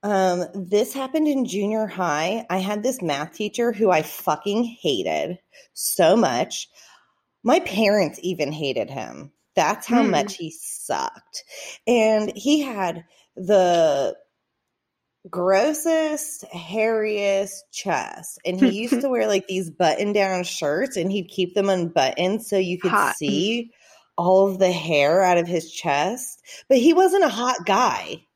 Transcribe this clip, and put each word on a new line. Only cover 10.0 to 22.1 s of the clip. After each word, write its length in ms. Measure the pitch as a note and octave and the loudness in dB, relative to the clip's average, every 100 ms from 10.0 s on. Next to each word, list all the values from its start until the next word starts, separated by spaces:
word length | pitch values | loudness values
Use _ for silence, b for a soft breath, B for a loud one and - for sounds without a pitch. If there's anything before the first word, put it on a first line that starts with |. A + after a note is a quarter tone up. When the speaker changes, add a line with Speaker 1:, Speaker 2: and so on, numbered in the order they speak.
Speaker 2:
Hmm. 20 | |
Speaker 1:
much 320 | G#3+ E3 C#3+ - | 4 2 -2 -6
he 140 | E3 | -12
sucked. 920 | - - - - E2+ C2 - _ - B B B B - | -12 -14 -14 -6 -6 -6 -10 _ -18 B B B B 0
And 460 | A#3+ A3 A3 G#3 G#3 | 2 4 2 -2 -4
he 240 | A#3 D4+ | 0 0
had 440 | C#4 G#3+ F#3 E3+ - b b - | 0 -4 -4 -6 -14 b b -12
the 800 | F#3 G3+ F3+ E3+ D#3+ C#3+ C3+ - _ _ _ _ _ _ _ _ _ _ F#3 | 2 4 6 4 4 2 -2 -4 _ _ _ _ _ _ _ _ _ _ -10
grossest, 1120 | F3+ F3+ F#3+ C4+ D4+ E4 D#4+ D#4 D4+ - - - | -2 2 4 4 0 0 2 0 -4 -8 -12 -14
hairiest 1000 | F3 E3 G#3 A3 A3+ G#3+ G#3 G3+ G3 G3 - - | -16 -8 -2 0 2 0 0 0 0 -2 -8 -14
chest. 680 | - G3 D3 D#2+ G1+ - - | -10 -2 -2 -4 -10 -16 -8
And 140 | - F#3 | -6 2
he 120 | B3+ G3 | 2 2
used 180 | A#3 A#3+ | -2 -2
Speaker 2:
<laughs> 20 | |
Speaker 1:
to 60 | C#4 | 0
wear, 200 | A#3+ G#3+ | 0 0
like, 180 | G3 F#3+ | 0 0
these 240 | F#3 E3+ | -4 -6
button-down 720 | D3 E3+ - G#3 G#3 G3 F#3 | 0 0 2 0 2 0 -2
shirts, 520 | F3 - D3+ D#3 C4+ A3 | -4 -4 -2 -2 -2 -2
and 160 | F3 | -2
he'd 160 | G3+ E3+ | -4 -6
keep 260 | - F3+ | -4 -2
them 140 | G#3 G3 | 0 0
unbuttoned 720 | F#3 E3+ E3 C3 | 0 0 0 0